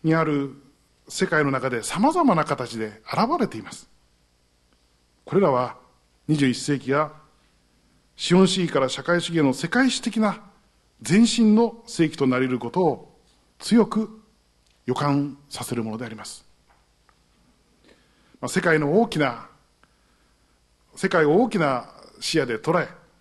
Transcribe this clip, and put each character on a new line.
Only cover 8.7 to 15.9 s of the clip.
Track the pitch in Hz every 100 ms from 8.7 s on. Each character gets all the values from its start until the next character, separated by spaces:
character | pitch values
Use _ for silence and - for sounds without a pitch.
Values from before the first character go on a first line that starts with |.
か | 143
ら | 131
社 | 143
会 | 139 175
主 | 165
義 | 165
へ |
の | 143
世 | 127 165
界 | 240 262
史 | -
的 | - 220
な | 214 - - _ _ _ _ _ 110
前 | 190 233
進 | - 220
の | 214 233 233 -
世 | - 160
紀 | 156
と | 135
な | 127
り | 131
得 |
る | 123
こ | 117
と | 180
を | 170 117 - _ _ _ _ _
強 | - 233 208
く | 214 214 - _ _ _ _ _ _ -
予 |
感 | 127 143 143 143 135 _
さ | -
せ | 139
る | 117
も | 110